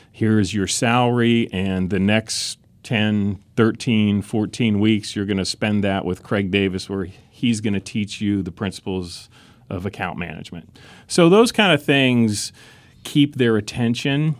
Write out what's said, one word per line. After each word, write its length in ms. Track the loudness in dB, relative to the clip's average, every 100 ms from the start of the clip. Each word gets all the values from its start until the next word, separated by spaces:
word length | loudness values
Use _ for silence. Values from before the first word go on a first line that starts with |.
| _
Here 260 | -4 2 2
is 160 | 2
your 140 | -2 -2
salary, 800 | 0 2 2 2 2 2 2 0
and 360 | -2 -2 -2 -2
the 100 | 0
next 600 | 2 2 0 -8 -8 -12 _ _
ten, 560 | -4 0 2 0 -2 -4 _ 2
thirteen, 640 | 2 2 0 2 2 2
fourteen 600 | -2 -4 -4 -2 0 2
weeks, 340 | 2 2 -2 -6
you're 100 | -2
gonna 200 | -2 -2
spend 360 | -4 -2 0 0
that 180 | -2
with 200 | -2 -6
Craig 280 | -4 -2 0
Davis, 380 | 2 0 -2 -6
where 180 | -6 -8 -12 _
he's 320 | -4 -2 0
gonna 180 | -2 -4
teach 400 | -4 -6 -6 -4
you 240 | -2 -2
the 80 | -4
principles 800 | -6 -8 -8 -6 -6 -6 -14 -20 -20 -20 -20 -12
of 140 | -8 -8
account 320 | -8 -8 -8
management." 500 | -10 -12 -14 -16 -18 -20 -20 -20 -4
So 220 | 4 6
those 220 | 6 4
kind 180 | 2 2
of 100 | 2
things 680 | 2 2 4 4 2 0 -6 -14 -20 -20 -20 _ -2
keep 300 | 2 2 2
their 180 | 2 2
attention. 800 | -2 -4 -2 -2 -2 -2 -2